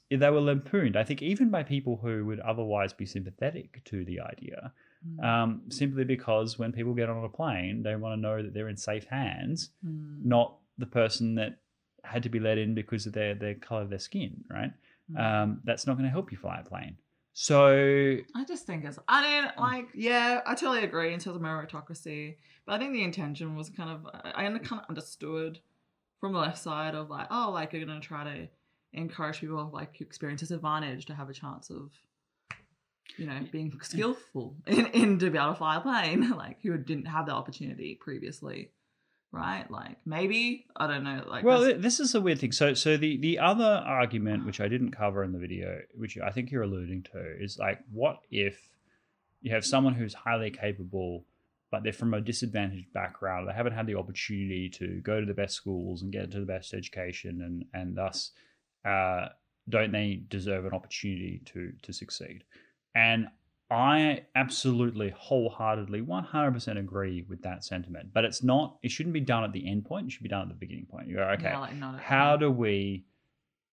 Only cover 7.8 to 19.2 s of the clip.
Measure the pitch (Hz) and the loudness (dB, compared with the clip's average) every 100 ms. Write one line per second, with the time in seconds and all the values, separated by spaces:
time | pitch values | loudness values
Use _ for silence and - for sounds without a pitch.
7.8 | 110 107 110 110 107 110 104 104 110 98 | -2 -2 -2 -2 0 -2 -2 -4 -6 -4
8.8 | - 107 - 135 120 - - 165 - _ | -4 -4 -4 -4 -2 -2 -4 -4 -6 _
9.8 | 170 156 151 147 123 120 117 - _ - | -8 -8 -10 -4 4 6 6 0 _ -10
10.8 | 120 120 110 - 113 113 107 - _ _ | 0 4 4 4 2 2 -2 -6 _ _
11.8 | _ _ - 120 117 117 110 110 107 110 | _ _ -6 -4 0 2 4 4 2 0
12.8 | 107 110 104 107 104 104 104 104 - 110 | -2 -4 -2 -2 0 0 -4 -6 -4 -4
13.8 | 101 98 - 196 98 - - - - - | -2 -6 -6 -4 -4 -8 -10 -6 -6 -6
14.8 | _ _ - 156 113 107 107 104 113 113 | _ _ -8 0 2 4 2 0 -2 0
15.8 | - 127 131 151 185 95 92 87 85 92 | 0 2 2 0 -2 -8 -8 -8 -8 -10
16.8 | - 87 _ _ _ - - 143 139 139 | -10 -14 _ _ _ -4 6 10 10 10
17.8 | 139 139 139 127 - 240 277 349 - 165 | 8 6 6 2 -2 -6 -6 -6 -6 -8
18.8 | 147 - - 277 | -8 -6 4 4